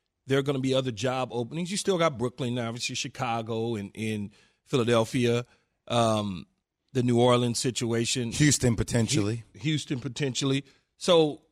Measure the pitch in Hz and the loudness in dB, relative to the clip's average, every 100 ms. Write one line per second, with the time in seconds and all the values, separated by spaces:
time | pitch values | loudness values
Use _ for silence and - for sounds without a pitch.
0 | _ _ - 139 139 139 131 131 131 104 | _ _ -2 0 0 -2 0 0 0 -2
1 | 127 131 123 117 113 151 175 202 - 180 | -2 -2 -4 -4 -6 -6 -6 -4 0 2
2 | 165 120 123 - 127 123 117 120 - 131 | 2 0 -4 -4 -4 -4 -4 -6 -6 -6
3 | 135 - 127 117 113 113 113 110 98 - | -8 -6 -4 -4 -4 -4 -2 -4 -6 -8
4 | 110 107 101 _ _ _ - 139 113 117 | -6 -4 -8 _ _ _ -4 0 4 4
5 | 113 135 120 120 123 _ _ _ - 120 | 2 0 2 0 -2 _ _ _ -4 2
6 | 113 107 104 87 - _ _ _ _ 131 | 2 2 -2 -6 -12 _ _ _ _ -2
7 | 123 117 123 120 120 113 135 107 117 117 | 2 4 6 4 2 -2 -2 -2 -2 -2
8 | 117 131 117 - 147 - 127 107 107 123 | 0 -2 -2 2 4 4 2 0 0 0
9 | 107 117 104 117 - - 151 151 - 135 | 2 0 -2 -4 -10 -8 -4 -4 -4 -6
10 | 135 120 139 117 139 135 - _ _ - | -6 -4 -4 -2 0 -2 -4 _ _ -6
11 | - 170 156 - _ | 4 4 4 0 _